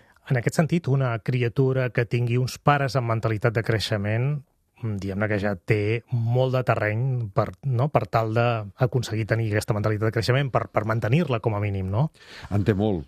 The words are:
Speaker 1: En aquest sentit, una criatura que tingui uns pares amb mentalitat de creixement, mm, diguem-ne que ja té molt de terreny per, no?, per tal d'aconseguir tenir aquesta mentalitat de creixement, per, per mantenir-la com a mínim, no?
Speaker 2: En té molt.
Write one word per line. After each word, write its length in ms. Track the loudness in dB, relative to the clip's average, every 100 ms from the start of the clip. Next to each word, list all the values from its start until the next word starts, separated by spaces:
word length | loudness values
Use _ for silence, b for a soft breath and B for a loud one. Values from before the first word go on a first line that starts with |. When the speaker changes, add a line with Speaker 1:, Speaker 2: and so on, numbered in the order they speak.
| B B -2
Speaker 1:
En 80 | -2
aquest 160 | 0 0
sentit, 320 | 2 0 2
una 300 | 0 0 -2
criatura 720 | -2 0 0 2 2 2 0
que 140 | 0 0
tingui 320 | 0 0 0
uns 160 | -2 0
pares 380 | 2 2 2 0
amb 160 | 0
mentalitat 420 | 0 0 0 0
de 100 | 0 0
creixement, 600 | 0 0 -2 0 0 0 -4 -8 _ _ _
mm, 140 | -6 -4
diguem-ne 240 | -4 -2 -2
que 120 | 0
ja 160 | -2 -2
té 480 | 0 0 0 -2 -4
molt 440 | -2 0 2 2 0
de 80 |
terreny 680 | 0 0 0 0 -2 -2 -2 -2
per, 140 | -2 -4 -2
no?, 220 | 0 2
per 140 | 0 0
tal 240 | 0 0
d'aconseguir 960 | 2 2 0 -6 -2 0 0 -2 -4 0
tenir 220 | 0 0
aquesta 240 | 0 0 0
mentalitat 320 | 0 0 0
de 80 | 0
creixement, 340 | 0 0 0
per, 200 | -2 0
per 140 | -2 0
mantenir-la 540 | 0 2 2 2 0
com 120 | 0 0
a 40 |
mínim, 280 | -2 -2 0
no? 180 | 0 0 B B B B
Speaker 2:
En 140 | 0
té 100 | 2
molt. 320 | 2 2 0